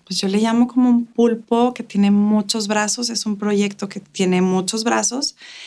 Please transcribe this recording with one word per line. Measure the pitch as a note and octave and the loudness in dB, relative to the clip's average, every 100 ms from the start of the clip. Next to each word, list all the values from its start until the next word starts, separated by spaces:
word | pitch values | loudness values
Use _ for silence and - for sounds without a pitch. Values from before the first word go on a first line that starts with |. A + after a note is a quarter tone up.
| - | -10
pues | F#3 | -6
yo | G3 | -2
le | G#3 | 0
llamo | A3+ A#3 A#3+ | 2 2 2
como | B3+ B3 | 2 2
un | A#3+ A#3 | 2 0
pulpo | - A#3 A3+ - A#3 B3 | 2 2 2 0 2 2
que | A#3+ | -2
tiene | A#3 G3+ G3+ | -4 2 4
muchos | G3+ G#3 G#3+ G3+ A3+ G3+ | 4 4 2 0 -4 -2
brazos. | G#3+ G#3 - A#3+ | 0 -2 -4 -6
Es | G#3 G#3+ | -6 -6
un | G3+ | -4
proyecto | G#3 G3+ G3+ G3+ G3 | 0 2 0 -4 -10
que | G3+ | -12
tiene | - - F#3 F3+ | -10 -2 0 2
muchos | F#3 F#3 F#3+ A3+ | 2 0 -2 -4
brazos. | A3+ A3 G#3+ B3+ - - - - | -2 0 -2 -4 -8 -8 -20 -20